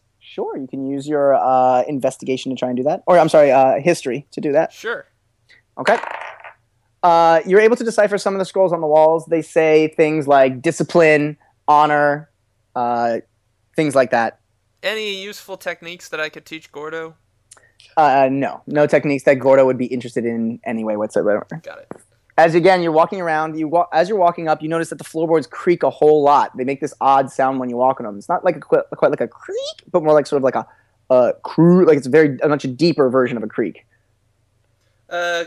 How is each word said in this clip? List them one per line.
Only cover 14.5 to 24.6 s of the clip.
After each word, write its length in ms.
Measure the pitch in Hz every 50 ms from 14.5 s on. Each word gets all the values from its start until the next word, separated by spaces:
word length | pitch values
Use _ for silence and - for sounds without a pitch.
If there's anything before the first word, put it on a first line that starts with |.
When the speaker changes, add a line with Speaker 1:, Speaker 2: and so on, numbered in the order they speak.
| _ _ _ _ _ _
Speaker 2:
Any 400 | - 185 214 220 214 208 196 190 190
useful 340 | 208 208 - - - 190 180
techniques 520 | - 180 170 170 170 170 175 175 - -
that 100 | - 156
I 100 | 156 156
could 160 | 151 156 -
teach 260 | - 160 160 - _
Gordo? 460 | - 143 147 156 160 165 160 160 160 _ _ _ _ _ _ _ _ _ _ _ _ _ _ _ _
Speaker 1:
Uh, 340 | 165 156 143 131 139 135 131
no. 320 | 135 139 135 95 67 - -
No 220 | - 147 147 147 147
techniques 380 | - 147 135 151 143 131 -
that 100 | - 139
Gordo 280 | 131 120 135 135 135 131 131
would 100 | 131 123
be 80 | 127
interested 400 | - 131 123 120 123 - 127 113
in 340 | 117 117 117 113 113 117 120 -
any 180 | 127 117 113 110
way 140 | 110 107 104
whatsoever. 480 | 107 107 - 104 85 104 101 104 - - 80 80
Speaker 2:
Got 160 | - - 76 -
it. 120 | - _ - - _ _ _ _ _ _ _ -
Speaker 1:
As, 160 | 160 170 156
again, 280 | 175 160 185 190 180 170
you're 80 | 165
walking 300 | 156 156 170 170 214 190
around, 360 | 175 165 156 156 156 160 156 156
you 80 | 156 151
wa-, 180 | 151 170 170 - -
as 160 | 160 175 180
you're 80 | 220 196
walking 320 | 180 170 170 - 165 156
up, 120 | 156 151